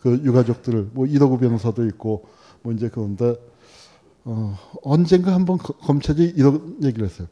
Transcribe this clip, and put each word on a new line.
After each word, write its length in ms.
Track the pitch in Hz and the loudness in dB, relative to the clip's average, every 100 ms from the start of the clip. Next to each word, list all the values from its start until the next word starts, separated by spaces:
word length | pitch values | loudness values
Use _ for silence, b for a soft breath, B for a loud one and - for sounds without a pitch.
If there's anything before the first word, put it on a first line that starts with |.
그 200 | 123 123 | 0 0
유가족들, 640 | 139 123 120 117 - 113 104 | 2 2 2 0 -2 -2 -2
뭐 120 | 123 131 | -2 0
이덕우 320 | 143 139 127 | 4 4 4
변호사도 480 | 123 113 113 110 113 | 2 0 -2 -2 -2
있고, 400 | 98 110 107 b b b b | -4 -6 -6 b b b b
뭐 100 | 117 | -8
이제 160 | 110 117 | -6 -6
그런데, 440 | - 101 98 120 117 - b b b b b b b | -6 -6 -2 -2 -2 -8 b b b b b b b
어, 320 | 117 110 104 98 B - | -10 -6 -6 -8 B -12
언젠가 500 | - 170 170 180 180 | -2 2 4 2 2
한번 260 | 185 180 180 | 0 0 -2
거-, 160 | - | -4
검찰이 580 | - - 143 147 151 170 170 | -6 0 0 0 0 2 4
이런 420 | 139 143 160 247 | 4 4 -4 -6
얘기를 240 | 143 110 101 | -4 -2 -6
했어요. 200 | - 85 | -8 -16